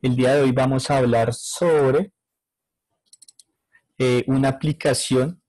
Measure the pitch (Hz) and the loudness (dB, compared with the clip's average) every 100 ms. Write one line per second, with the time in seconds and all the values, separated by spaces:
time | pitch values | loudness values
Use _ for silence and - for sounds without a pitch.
0 | 127 127 127 143 135 127 131 135 - 139 | -2 0 2 2 2 2 0 -2 0 0
1 | 123 117 113 120 - - 175 156 135 139 | 2 2 0 -4 -10 -2 2 2 4 2
2 | 202 _ _ _ _ _ _ _ _ _ | -2 _ _ _ _ _ _ _ _ _
3 | _ _ - _ _ _ _ _ _ _ | _ _ -20 _ _ _ _ _ _ _
4 | 131 123 - 135 135 131 151 151 151 127 | 0 0 0 0 0 -2 -6 -2 -2 -2
5 | - 131 131 175 | -2 -2 -2 -6